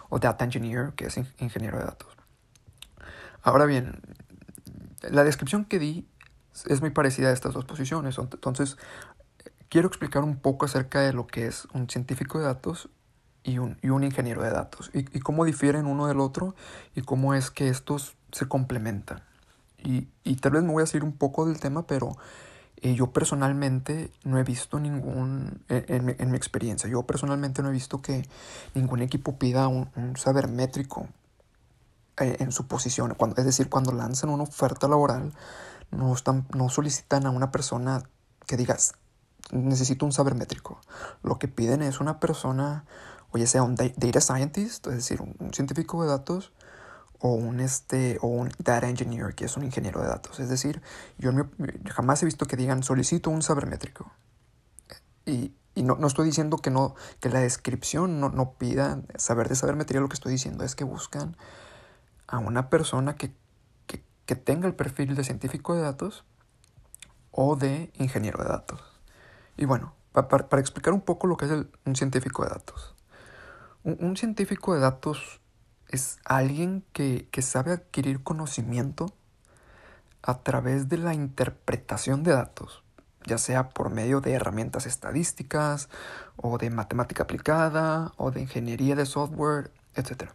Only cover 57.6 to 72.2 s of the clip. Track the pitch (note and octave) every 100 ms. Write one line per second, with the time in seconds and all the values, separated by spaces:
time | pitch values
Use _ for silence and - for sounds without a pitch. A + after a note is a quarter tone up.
57.6 | - A#2+ - D3 F#3 D#3+ C#3 C3+ C3 -
58.6 | B2 B2 C#3 C#3 C#3 - - A#2 A#2 C3
59.6 | C#3+ C#3+ D3 C3+ C#3 - B2+ C3 - -
60.6 | - - C#3 - - C#3+ D3+ E3+ - -
61.6 | - - - - _ _ - B2 G#2 A#2+
62.6 | B2+ E3 D#3 B2+ C3+ D3 C3+ - _ _
63.6 | _ _ - - - _ - C3 - D3+
64.6 | F#3 F3+ C3 C3 C#3 C#3 C3+ C#3 - -
65.6 | - F3 D3+ C3+ F3+ - - _ _ _
66.6 | _ - - - - _ _ - C3+ D3
67.6 | C#3 C#3 E3+ - C3 C3+ G#2+ - - -
68.6 | - - - - - - - - - -
69.6 | C#3+ B2 - - _ - C3 C#3 - C3+
70.6 | C3+ - - G3 - F3 F#3 E3+ C#3+ D3+
71.6 | - - - C3 C3+ C3